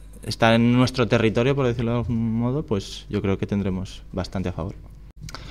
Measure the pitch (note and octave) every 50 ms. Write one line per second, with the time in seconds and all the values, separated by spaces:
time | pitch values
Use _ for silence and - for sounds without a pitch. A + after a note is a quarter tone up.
0 | - - - - - - - - A#2 A2+ A2+ A#2 A#2 A#2+ A#2+ B2 B2+ A#2+ - -
1 | A#2+ G2 B2 A2+ G#2+ A2 F#2 A#2 A#2+ C3+ C#3 C#3+ C3+ A#2+ A2+ A#2+ A#2 A2+ A#2+ A#2+
2 | A#2 - A#2 A2+ A2+ A2+ A2 A2+ A#2 B2 C3 D3 - - G#2+ G2 - - - -
3 | - - G2+ G2+ G#2 G2 F#2+ - G#2 - G#2 G2+ F#2+ G2 F#2 F#2 F#2+ - - -
4 | - - - F#2+ F2 - - G2 F2+ F2 - - E2 G2+ - - - - - -
5 | - - - - - - - - - -